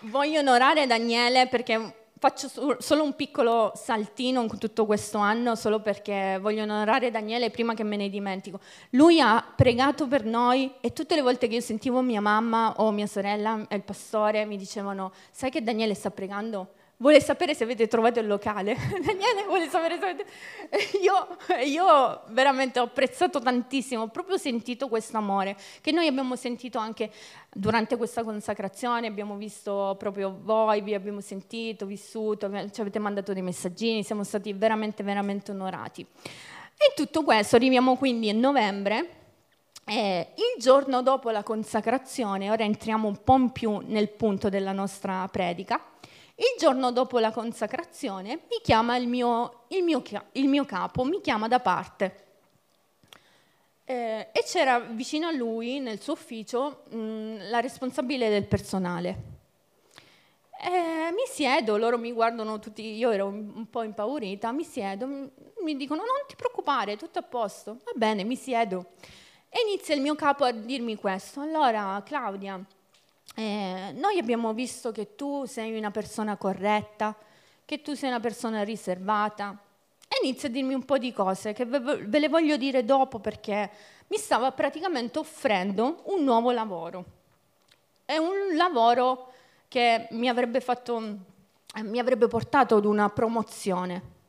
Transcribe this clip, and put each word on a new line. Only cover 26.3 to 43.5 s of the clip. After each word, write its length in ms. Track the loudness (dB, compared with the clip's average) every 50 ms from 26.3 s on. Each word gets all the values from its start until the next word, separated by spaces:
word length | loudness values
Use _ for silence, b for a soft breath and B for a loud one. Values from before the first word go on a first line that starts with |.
| -4
sentito 440 | -4 -4 -6 -6 -6 -8 -8 -6 -6
anche 320 | -6 -6 -6 -6 -6 -8 B B B B B B B B
durante 460 | -10 -4 -2 0 2 2 2 0 -2
questa 260 | -2 -2 -4 -4 -4 -6
consacrazione, 840 | -4 -6 -8 -6 -6 -6 -4 -6 -8 -8 -6 -4 -2 -2 -2 -2
abbiamo 300 | -4 -6 -6 -8 -8 -8
visto 600 | -8 -10 -12 -14 -12 -6 -4 -2 -2 0 -2 -2 -4
proprio 380 | -4 -6 -4 -4 -4 -4 -6 -8 -2
voi, 380 | 0 2 4 4 4 4 2
vi 140 | 2 -2 -4
abbiamo 260 | -4 -4 -6 -8 -8
sentito, 680 | -10 -10 -10 -12 -12 _ -10 -8 -6 -6 -6 -8 -8
vissuto, 640 | -10 -10 -12 -14 -12 -8 -4 -2 -2 -2 -2 -4 -6 -6 -6 -8 -8
ci 100 | -6 -6
avete 180 | -6 -4 -4 -2
mandato 340 | -2 -2 -4 -4 -4 -4 -4
dei 100 | -4 -4
messaggini, 640 | -6 -6 -6 -6 -8 -6 -2 -2 0 0 0 -2
siamo 180 | -4 -4 -6 -4
stati 300 | -4 -4 -6 -4 -4 -4
veramente, 500 | 0 2 2 2 2 -2 -4 -4 -6 -4
veramente 480 | -2 -2 -2 0 -2 -2 -4 -6 -8
onorati. 520 | -8 -6 -6 -6 -6 -8 -10 -10 -12 -14 -18
E 880 | _ _ -20 -18 -18 -18 -16 -18 -18 -18 -20 -20 -20 _ _ 4 4 4
tutto 300 | 4 -4 0 0 -2 4
questo, 320 | 4 4 4 4 6 6
arriviamo 400 | 6 6 8 6 6 6 6 4
quindi 320 | 4 2 0 0 2 0 0
a 60 | 2
novembre, 760 | 4 4 4 4 4 4 2 2 0 0 0 0 0 -2 -6 -8 -20 -20 _ _ _ _ _ _ _ _ _ _ -20 _
e 480 | -4 -2 0 0 0 0 0 -2 -4 -4
il 260 | -2 0 0 0 0 6
giorno 400 | 8 8 8 8 4 0 2 4
dopo 280 | 4 2 2 2 -2
la 120 | -2 -2 -2
consacrazione, 1080 | -2 -4 -4 -4 -2 -2 -2 0 2 0 0 -2 -6 -6 -4 -2 -2 -2 -2 0 0
ora 120 | 0 2 2
entriamo 460 | 0 0 -2 -2 -2 -2 0 0 -2
un 160 | -4 -2 4
po' 120 | 6 6
in 140 | 6 6 2